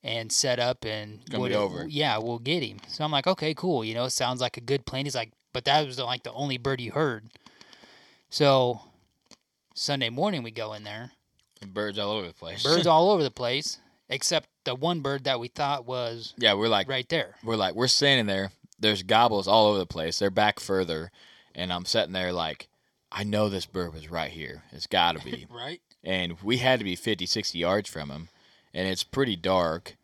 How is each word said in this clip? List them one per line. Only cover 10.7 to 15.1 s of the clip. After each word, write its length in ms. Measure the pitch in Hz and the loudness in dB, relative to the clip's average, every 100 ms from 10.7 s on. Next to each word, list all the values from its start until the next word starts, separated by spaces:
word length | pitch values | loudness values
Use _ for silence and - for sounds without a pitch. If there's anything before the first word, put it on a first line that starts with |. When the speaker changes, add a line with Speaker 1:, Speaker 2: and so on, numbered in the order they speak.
Speaker 1:
in 100 | 107 | -8
there. 280 | 104 107 123 _ _ _ _ _ 101 | -12 -12 -12 _ _ _ _ _ -10
Speaker 2:
Birds 340 | 95 104 101 | -4 -4 -2
all 120 | 101 | -2
over 160 | 107 87 | -4 -6
the 60 | |
place. 300 | - 82 101 | -12 -14 -4
Speaker 1:
Birds 240 | 123 170 170 | 2 4 6
Speaker 2:
<laughs> 0 | |
Speaker 1:
all 220 | 160 180 | 6 6
over 120 | 202 | 4
the 80 | 143 | 2
place, 480 | - 120 135 147 - _ _ _ | -2 -2 -2 -4 -10 _ _ _
except 400 | 123 - 160 - _ | -4 0 -2 -2 _
the 120 | - 127 | -6 -2
one 260 | 156 175 | -2 0
bird 240 | 135 | -2